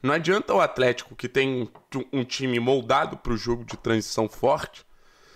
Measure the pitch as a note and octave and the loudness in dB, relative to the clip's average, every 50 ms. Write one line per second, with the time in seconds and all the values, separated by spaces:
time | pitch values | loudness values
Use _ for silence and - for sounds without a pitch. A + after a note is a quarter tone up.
0 | - C3 C#3+ E3+ D#3+ E3 F#3+ G#3+ - - - G3 E3 C#3+ - - B2+ B2 A#2+ - | 2 2 0 0 2 2 2 2 2 2 4 4 4 2 2 2 2 2 2 0
1 | - - C3 - - B2+ - C3+ C3+ C3+ C3 B2+ A#2+ G#2+ _ - _ _ - C3+ | -6 -14 -14 -10 -10 -2 0 0 0 2 0 -2 -4 -6 _ -20 _ _ -8 -8
2 | B2+ - - C#3 B2 B2 - - C3+ C3 B2 A#2+ A#2 B2+ C#3 C3+ A#2 A2+ C3 C#3 | -6 -4 -4 -4 -4 -4 -6 -6 -4 -2 -2 0 2 2 2 2 2 0 0 0
3 | D#3+ D#3+ D3+ - _ - B2 G#2+ - A#2 A#2+ A#2+ A#2 - - - - A2+ A2+ A2 | 0 -2 -6 -8 _ -4 -4 -4 -2 -4 -4 -4 -4 -12 -14 -6 -2 0 0 0
4 | G#2 - - - A2+ G#2+ - - - B2 D3 D3+ - - - - - _ - _ | 0 -2 -2 -2 -2 -2 -4 0 2 2 2 2 -2 -10 -14 -20 -20 _ -20 _
5 | _ _ _ _ _ _ - | _ _ _ _ _ _ -20